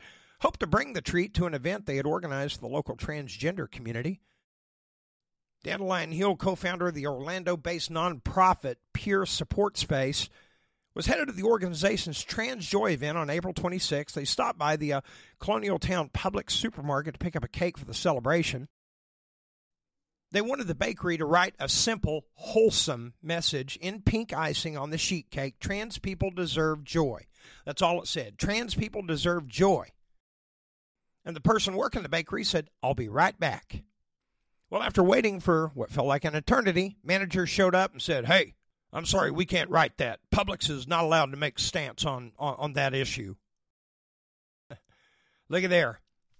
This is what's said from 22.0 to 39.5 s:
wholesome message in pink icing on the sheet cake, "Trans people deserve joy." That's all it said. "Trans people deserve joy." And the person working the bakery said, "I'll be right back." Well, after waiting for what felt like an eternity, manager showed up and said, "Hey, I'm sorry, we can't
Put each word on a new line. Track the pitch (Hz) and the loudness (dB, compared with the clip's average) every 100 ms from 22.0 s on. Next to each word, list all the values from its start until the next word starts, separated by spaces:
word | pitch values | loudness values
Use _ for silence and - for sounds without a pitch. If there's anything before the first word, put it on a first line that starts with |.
| 175 156 - | -2 -4 -8
wholesome | _ - 220 220 - - 123 120 - | _ 0 6 6 6 0 -2 -6 -12
message | 160 170 - 147 135 - | -6 -2 0 -2 -4 -8
in | 175 202 | -8 -2
pink | 202 220 226 | 0 0 -2
icing | 147 156 143 160 151 | -4 -2 -2 -6 -6
on | 143 | -6
the | 156 | -4
sheet | - 180 - | -2 -4 -6
cake, | - 135 - | -8 -8 -6
"Trans | - 202 226 - | -6 -6 -6 -8
people | 202 185 196 | -6 -2 -2
deserve | 180 170 143 156 151 | -2 -2 0 0 0
joy." | 139 165 147 107 - _ - - - | -2 0 0 -2 -14 _ -20 -18 -10
That's | 147 | 0
all | 180 175 | 2 2
it | - | -2
said. | 170 110 101 | -6 -6 -4
"Trans | - 214 240 - | -2 0 -2 -2
people | 214 208 | -2 -4
deserve | 185 151 170 175 139 | -2 0 2 0 -2
joy." | 113 190 160 82 _ _ _ _ _ _ _ _ _ _ _ _ _ - | 4 6 6 0 _ _ _ _ _ _ _ _ _ _ _ _ _ -12
And | 160 | 0
the | |
person | 131 214 196 190 | 4 4 2 0
working | 277 262 | -2 -2
the | 175 | -2
bakery | 165 156 214 | -2 -2 -4
said, | 208 170 151 _ | 0 0 -2 _
"I'll | 127 | -2
be | 127 113 | 0 -2
right | 113 180 - | 2 2 2
back." | 160 95 - - - _ _ _ _ _ _ _ - | -4 -4 -10 -14 -14 _ _ _ _ _ _ _ -6
Well, | 185 | -2
after | 240 208 | 0 4
waiting | 180 240 226 190 | 6 6 4 0
for | 175 160 160 | 2 2 2
what | 135 110 | -4 -6
felt | 143 135 | 0 2
like | 139 160 | 2 0
an | 151 | -2
eternity, | - 233 208 175 190 - | 2 2 4 2 0 -4
manager | 143 190 190 185 175 | -2 0 0 -2 0
showed | - 185 | 4 6
up | 180 190 | 6 2
and | 131 | -2
said, | - 147 117 | -2 0 4
"Hey, | 185 151 - _ _ _ | 4 4 -4 _ _ _
I'm | - 165 | -8 0
sorry, | 190 139 | 2 2
we | 147 | 0
can't | 185 | 0